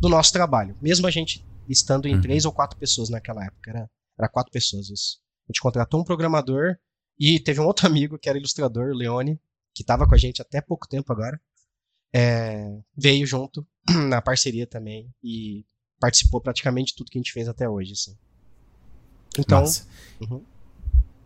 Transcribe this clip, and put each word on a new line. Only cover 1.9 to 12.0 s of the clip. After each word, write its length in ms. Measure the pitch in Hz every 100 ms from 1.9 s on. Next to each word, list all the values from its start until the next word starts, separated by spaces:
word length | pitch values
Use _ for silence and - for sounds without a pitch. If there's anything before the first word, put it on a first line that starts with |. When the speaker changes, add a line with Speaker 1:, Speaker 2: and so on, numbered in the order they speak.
| 135 143
Speaker 1:
em 80 |
Speaker 2:
Uhum. 60 | 101
Speaker 1:
três 240 | 90 151
ou 80 | 156
quatro 260 | - 143 -
pessoas 320 | 135 120 110
naquela 340 | 113 - 104
época, 260 | 98 _ 117
era, 200 | 110 110 _ _ -
era 100 | 110
quatro 220 | 127 -
pessoas 360 | 123 - 101 98
isso. 300 | 101 - - _ _ -
A 40 |
gente 80 | -
contratou 400 | 127 120 117 160
um 40 |
programador 720 | 175 165 165 156 127 135 175 180 _ _ _ -
e 220 | 147 160
teve 200 | - 143
um 60 | 165
outro 200 | 202 170
<laughs> 20 |
amigo 300 | 156 147 151
que 100 | 143
era 100 | 139
ilustrador, 520 | 143 - 131 117 131
o 40 | 123
Leone, 420 | 120 123 139 156 _ _ _
que 80 | -
tava 220 | - 127 151
com 60 |
a 40 | 123
gente 220 | 123 -
até 180 | - 139
pouco 280 | - 165 -
tempo 240 | 139 135
agora, 280 | 110 113 156 _ _ _ _ _ _